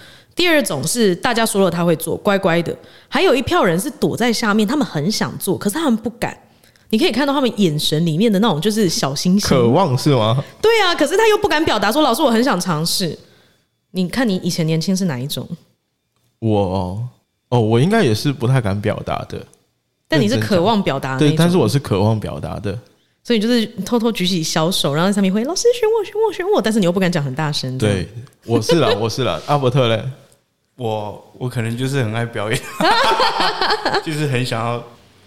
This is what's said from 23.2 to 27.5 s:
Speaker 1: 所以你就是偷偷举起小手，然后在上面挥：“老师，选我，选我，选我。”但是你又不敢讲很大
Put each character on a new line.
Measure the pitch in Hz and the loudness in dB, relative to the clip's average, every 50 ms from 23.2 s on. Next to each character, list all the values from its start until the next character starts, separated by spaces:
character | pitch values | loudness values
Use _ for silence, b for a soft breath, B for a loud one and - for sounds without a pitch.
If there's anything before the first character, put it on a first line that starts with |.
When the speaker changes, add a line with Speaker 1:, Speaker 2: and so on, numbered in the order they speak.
| _ | _
Speaker 1:
所 | - 240 | -2 0
以 | 214 | 0
你 | |
就 | 202 | 2
是 | 233 247 233 214 220 - - 190 | 2 0 0 0 -2 -6 -10 -6
偷 | - 247 | -2 -2
偷 | 233 220 233 | 0 0 0
举 | 214 - 180 | -2 -2 -2
起 | 175 196 165 160 | -2 -2 -2 -2
小 | - - 165 160 175 | -2 -2 0 0 0
手， | 190 - - 147 139 | 0 0 -2 0 0
然 | 156 175 | 0 0
后 | 202 | 0
在 | 196 | 2
上 | 208 | 2
面 | 196 185 185 | 2 2 2
挥 | 220 240 | 0 -2
：“老 | 294 370 | -2 -4
师， | - - 480 494 480 | 0 2 0 2 2
选 | 440 427 | 0 0
我， | 453 453 381 | 0 0 -2
选 | - - | -4 -2
我， | 415 453 415 - | 0 0 0 -2
选 | - 339 403 | -4 -2 0
我。” | 415 285 | 0 2
但 | 202 220 214 | 2 2 2
是 | |
你 | 233 180 | 2 2
又 | 170 | 2
不 | 180 202 | 2 2
敢 | 190 170 | 0 0
讲 | 175 156 139 | 0 -2 -2
很 | 135 127 | -4 -4
大 | 147 156 147 | -4 -4 -4